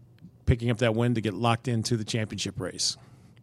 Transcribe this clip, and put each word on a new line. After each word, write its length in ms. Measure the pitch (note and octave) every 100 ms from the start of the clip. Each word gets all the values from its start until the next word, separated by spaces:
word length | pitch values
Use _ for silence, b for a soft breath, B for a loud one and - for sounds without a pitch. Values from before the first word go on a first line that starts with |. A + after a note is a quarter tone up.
| - - - - -
picking 240 | B2+ A#2
up 80 | A2
that 160 | A#2+
win 200 | A2 A#2+ A#2
to 40 |
get 140 | G#2+
locked 320 | F#2 A#2 A2+ -
into 300 | A2+ A2 A#2+
the 80 |
championship 560 | G#2+ A#2 G#2+ G#2 G2+ G2
race, 360 | F2+ - - - b b b b